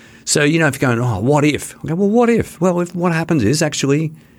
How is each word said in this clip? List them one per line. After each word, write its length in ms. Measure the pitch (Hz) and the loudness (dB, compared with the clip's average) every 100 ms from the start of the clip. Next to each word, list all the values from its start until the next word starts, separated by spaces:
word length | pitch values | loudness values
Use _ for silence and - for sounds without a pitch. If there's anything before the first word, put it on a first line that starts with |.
| - - | -20 -16
So, 180 | - 165 | -4 0
you 160 | 147 165 | 2 2
know, 100 | 151 | 0
if 120 | 127 | 0
you're 100 | 135 | 0
going, 40 | 117 123 | 0 0
"Oh, 140 | 95 | -2
what 240 | 120 147 | 0 2
if?" 320 | 147 131 - - | 2 0 -8 -12
Okay, 80 | - | -6
well, 160 | 165 202 | -2 0
what 220 | 233 233 | 2 2
if? 280 | 226 - - | 2 -2 -2
Well, 180 | 180 175 | -2 0
if 140 | 175 | -4
what 180 | 175 175 | -4 -2
happens 320 | 160 165 165 | -2 0 2
is 160 | 104 151 | 2 0
actually 520 | 156 - 139 143 156 - - | -2 -2 0 0 -2 -8 -20